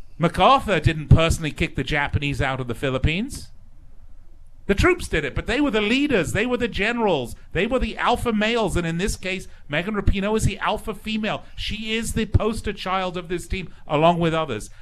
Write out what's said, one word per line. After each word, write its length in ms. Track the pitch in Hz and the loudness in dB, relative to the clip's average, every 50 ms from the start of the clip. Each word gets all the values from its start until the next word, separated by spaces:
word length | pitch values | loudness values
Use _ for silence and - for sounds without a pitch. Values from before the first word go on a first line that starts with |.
| - - - - | -16 -12 -4 -2
MacArthur 600 | 156 165 - - 185 226 269 269 190 208 190 160 | -2 0 2 6 6 6 6 6 4 2 0 2
didn't 300 | - - 160 156 147 120 | 4 2 2 2 6 8
personally 440 | - 165 165 165 156 - 165 147 | 8 8 8 4 2 0 -2 -4
kick 220 | - - 170 151 - | -2 -2 -4 -2 -2
the 100 | - 131 | -4 -4
Japanese 580 | - 151 147 143 135 - - 147 143 135 117 | -2 0 -2 -2 0 -2 0 0 0 0 0
out 180 | 147 135 135 127 | 0 0 0 -2
of 80 | 131 123 | -4 -4
the 60 | 113 | -4
Philippines. 760 | - 147 135 131 131 - 165 156 185 233 285 - - - - - - - - - - - - - - - - - - - - - - - - - - - | -2 -2 -2 0 0 0 0 0 0 -2 -4 -6 -10 -12 -14 -16 -18 -18 -18 -18 -18 -18 -18 -16 -16 -14 -14 -16 -16 -16 -18 -18 -18 -18 -18 -18 -10 -2
The 80 | - 202 | 0 2
troops 340 | 202 - 349 359 359 - - | 4 4 4 4 2 -2 -2
did 160 | - 160 143 | -2 -2 -2
it, 100 | 127 - | -2 -4
but 120 | - 165 | -4 -4
they 140 | - 220 277 | -2 0 0
were 100 | 294 277 | 0 2
the 100 | 202 220 | 2 2
leaders. 520 | 208 208 240 269 285 294 254 190 156 117 | 2 2 2 2 2 2 2 2 2 2
They 120 | - 185 226 | 0 0 0
were 120 | 247 247 220 | 0 0 0
the 100 | 247 233 | -2 -2
generals. 680 | - 175 196 220 240 240 226 202 170 139 123 113 - - - - | -2 0 0 0 0 2 2 2 2 2 0 -4 -8 -12 -12 -6
They 140 | - 156 196 | -2 -2 0
were 120 | 226 214 196 | 2 0 0
the 180 | 214 214 - | 0 -2 -2
alpha 360 | - 156 196 240 233 - 240 | 0 2 2 2 2 0 0
males. 440 | 220 208 208 220 240 233 220 175 151 | 2 2 2 2 2 2 0 0 0
And 100 | 185 175 | 0 0
in 120 | 165 165 170 | 0 -2 -2
this 180 | 190 - - | -2 -2 -2
case, 320 | - - 185 190 190 185 - - - - - | -4 -4 -6 -6 -6 -8 -10 -14 -16 -10 -4
Megan 260 | 143 160 175 214 214 | -4 -2 -2 -2 -2
Rapinoe 420 | 202 196 - 190 196 190 208 220 | 0 2 4 4 4 2 2 2
is 80 | 220 208 | 2 2
the 140 | 226 202 - | 0 0 0
alpha 340 | - 170 208 214 - 226 | -2 -2 -2 -2 -4 -8
female. 520 | 214 - - 220 220 214 214 202 151 143 - - - | -8 -8 -6 -4 -4 -2 -2 -2 -2 -4 -6 -10 -10
She 400 | - - - 214 214 220 220 220 | -8 -6 -6 -6 -6 -4 -2 -2
is 180 | 226 226 - | -2 -2 0
the 140 | - 226 220 | 0 0 0
poster 480 | 208 - - 202 214 226 226 - 220 196 | 4 2 2 4 2 -2 -2 -4 -6 -6
child 420 | - - 190 185 190 185 185 170 | -4 -4 -2 -2 0 -2 -2 -4
of 120 | 180 170 165 | -6 -6 -4
this 180 | 180 170 170 - | -6 -6 -4 -4
team, 240 | - 190 175 - - - - | -6 -6 -6 -8 -12 -12 -6
along 320 | - 160 147 160 170 175 165 | -2 2 4 6 6 6 6
with 160 | 170 165 156 | 4 2 2
others. 340 | 160 160 143 117 107 - - - - | 2 0 -2 -4 -6 -6 -10 -14 -16